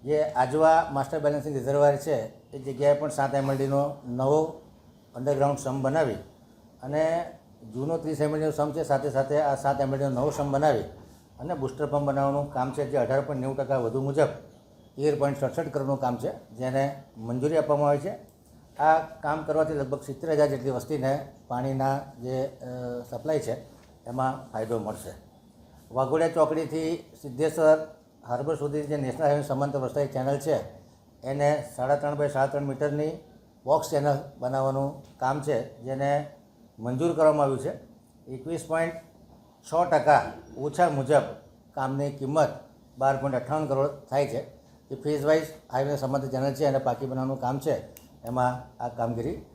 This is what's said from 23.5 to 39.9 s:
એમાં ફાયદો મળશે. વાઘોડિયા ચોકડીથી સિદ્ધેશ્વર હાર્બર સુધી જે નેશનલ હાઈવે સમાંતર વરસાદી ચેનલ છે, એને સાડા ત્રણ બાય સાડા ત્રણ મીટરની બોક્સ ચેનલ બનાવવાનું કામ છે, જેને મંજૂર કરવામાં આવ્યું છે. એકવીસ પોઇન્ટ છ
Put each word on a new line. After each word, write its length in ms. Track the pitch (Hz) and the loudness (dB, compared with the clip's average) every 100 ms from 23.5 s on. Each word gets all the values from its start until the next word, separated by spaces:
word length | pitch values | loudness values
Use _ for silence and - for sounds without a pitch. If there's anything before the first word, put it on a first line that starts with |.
| 117 - - - - - | -6 -8 -20 -20 -18 -10
એમાં 460 | 127 131 135 - | -2 -2 -2 -8
ફાયદો 260 | 110 110 113 | -6 -2 -2
મળશે. 340 | 101 107 - - - - - - - - - | -2 -8 -10 -14 -20 -20 -20 -20 -20 -20 -6
વાઘોડિયા 380 | 120 131 156 165 | -2 2 2 2
ચોકડીથી 800 | 165 156 156 151 156 160 170 - - | 4 4 2 -2 -2 -2 -4 -8 -16
સિદ્ધેશ્વર 560 | 143 123 156 170 156 156 - - - _ - | -12 0 0 6 6 6 4 -14 -20 _ -6
હાર્બર 280 | 123 143 147 | -4 -2 -2
સુધી 260 | 143 151 | -2 -4
જે 140 | 143 143 | -2 -2
નેશનલ 280 | 131 123 | -2 0
હાઈવે 180 | 151 143 | 2 2
સમાંતર 360 | 139 135 143 135 | 0 -2 0 -2
વરસાદી 280 | 127 147 139 | -2 -2 -2
ચેનલ 320 | 135 131 139 | -2 -2 -2
છે, 200 | 151 131 - - - _ _ _ | 0 -2 -2 -16 -20 _ _ _
એને 400 | 127 139 143 151 - - | -6 0 2 2 -2 -6
સાડા 200 | 127 143 | 0 2
ત્રણ 180 | 147 | 2
બાય 140 | 147 147 | 0 0
સાડા 180 | 135 135 | 2 0
ત્રણ 180 | 143 | 0
મીટરની 460 | 143 135 147 147 151 165 - - - _ | -4 -2 -2 0 -4 -6 -16 -20 -20 _
બોક્સ 260 | 127 151 156 | 0 2 2
ચેનલ 260 | 147 143 139 - - | 0 2 0 -4 -8
બનાવવાનું 640 | 123 135 135 135 139 151 - - | -4 0 0 0 -4 -6 -18 -4
કામ 220 | 127 147 | -2 -2
છે, 420 | 147 123 117 - | 0 -2 -2 -12
જેને 440 | 123 131 139 143 147 - _ _ - - | -8 -2 0 0 -2 -14 _ _ -20 -10
મંજૂર 360 | 117 127 170 | -6 0 0
કરવામાં 300 | 156 156 151 | 6 6 6
આવ્યું 140 | 139 131 | 2 0
છે. 120 | 139 - - - - - - | -4 -8 -16 -20 -20 -20 -16
એકવીસ 300 | 127 131 165 | -14 -8 -8
પોઇન્ટ 320 | - 160 165 - - - - - - _ - | -2 -2 -2 -4 -16 -20 -20 -20 -20 _ -2
છ 180 | 160 175 | 0 4